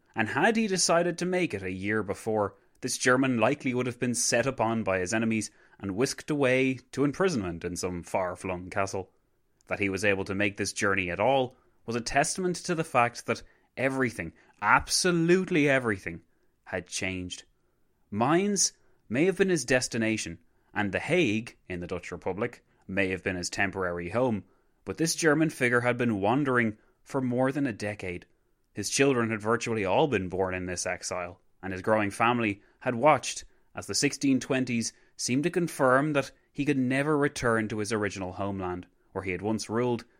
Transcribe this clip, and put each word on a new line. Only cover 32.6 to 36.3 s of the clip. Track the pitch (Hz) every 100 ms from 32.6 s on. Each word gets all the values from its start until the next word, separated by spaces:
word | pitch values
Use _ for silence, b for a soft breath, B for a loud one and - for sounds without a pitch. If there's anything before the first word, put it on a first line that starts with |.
| b b
had | 110
watched | 113 147 139 - - - _ _
as | - -
the |
sixteen | 98 143 - 139 127
twenties | - 131 123 117 113 b b -
seemed | - 127
to | 170
confirm | 175 170 - 131 131 156
that | 143 131